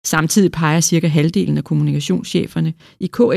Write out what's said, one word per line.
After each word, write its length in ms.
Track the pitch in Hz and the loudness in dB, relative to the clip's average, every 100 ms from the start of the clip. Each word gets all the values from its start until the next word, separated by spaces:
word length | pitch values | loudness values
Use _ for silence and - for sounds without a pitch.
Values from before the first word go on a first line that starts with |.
| - | 0
Samtidig 460 | 160 160 214 180 | 0 2 2 2
peger 280 | 160 160 160 | 2 0 2
cirka 260 | 151 165 170 | 2 0 2
halvdelen 520 | 151 160 196 175 147 | 0 0 0 -2 -2
af 60 | |
kommunikationscheferne 1080 | - 151 147 143 143 180 - 180 - 160 160 160 - _ | -2 -2 0 -2 -2 -4 -2 -4 -4 -4 -4 -6 -18 _
i 60 | 180 | -8
K 120 | - 240 | 0 2